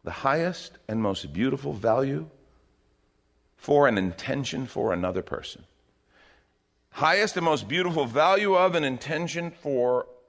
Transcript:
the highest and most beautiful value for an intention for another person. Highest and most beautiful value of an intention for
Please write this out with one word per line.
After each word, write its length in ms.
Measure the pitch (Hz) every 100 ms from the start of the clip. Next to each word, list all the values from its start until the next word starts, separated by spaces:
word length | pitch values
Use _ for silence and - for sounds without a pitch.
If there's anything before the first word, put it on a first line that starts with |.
the 60 | -
highest 600 | - 135 151 170 170 - - -
and 120 | 110
most 320 | 107 95 73
beautiful 400 | 78 127 135 143
value 540 | 110 113 117 135 147 160 - _ _ _ _ _ _ _ _ _ _ _
for 320 | _ - 143 139
an 120 | 101
intention 680 | 92 85 - 135 135 -
for 260 | 131 - 113
another 300 | 90 90 90
person. 440 | - - - - 82 _ _ _ _ _ _ _ _ _ _ _ _
Highest 440 | - 156 190 214 180
and 80 |
most 220 | 170 143 101
beautiful 380 | 165 180 160
value 500 | 127 120 165 196 208
of 180 | 185 185
an 100 | 170
intention 680 | 139 123 139 156 175 170 170
for 560 | 165 151 135 123 123 - -